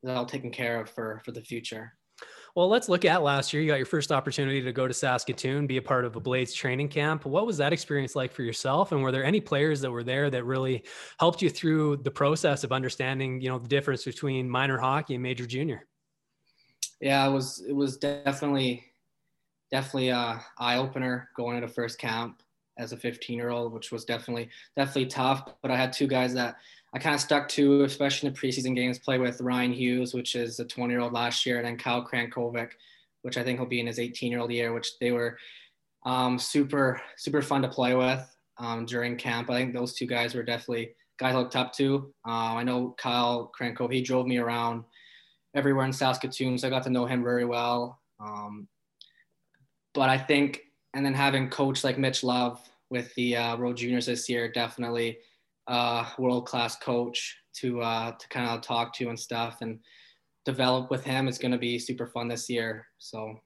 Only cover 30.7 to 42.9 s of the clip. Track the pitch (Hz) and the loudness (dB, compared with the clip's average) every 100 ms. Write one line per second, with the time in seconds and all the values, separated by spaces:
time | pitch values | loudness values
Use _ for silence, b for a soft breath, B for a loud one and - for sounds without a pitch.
30.7 | - 123 123 120 117 120 117 - 120 120 | -4 -2 0 0 0 0 0 0 0 -2
31.7 | 120 - 120 120 123 117 123 120 117 117 | -4 -2 -2 0 -2 -2 -2 -2 -2 -6
32.7 | - b b b _ 127 123 120 123 123 | -10 b b b _ -6 -4 -2 -2 -2
33.7 | 139 117 117 120 120 123 120 120 120 117 | -2 -2 -2 -4 -4 -4 -2 -2 0 0
34.7 | 117 113 - 120 120 117 117 B B B | -2 -6 -2 0 2 0 -4 B B B
35.7 | B _ _ 127 127 127 127 - 151 143 | B _ _ -4 2 2 2 2 2 2
36.7 | 147 135 127 B B - - - 139 131 | 4 4 2 B B -2 0 2 2 2
37.7 | - 127 127 127 131 135 _ _ - 120 | 2 2 4 4 2 -4 _ _ -12 -6
38.7 | 117 117 123 120 120 131 117 120 123 127 | -6 -4 -2 -2 -2 -4 -4 0 0 0
39.7 | 123 123 - 127 120 120 120 117 120 - | -2 -4 -4 -2 0 0 -2 -4 -4 -4
40.7 | 120 117 b b - 131 127 123 131 123 | -4 -6 b b -2 0 2 2 0 -2
41.7 | - 139 139 139 - - 117 113 113 120 | 2 2 2 0 -12 -6 -2 0 0 0
42.7 | 123 123 | 0 -2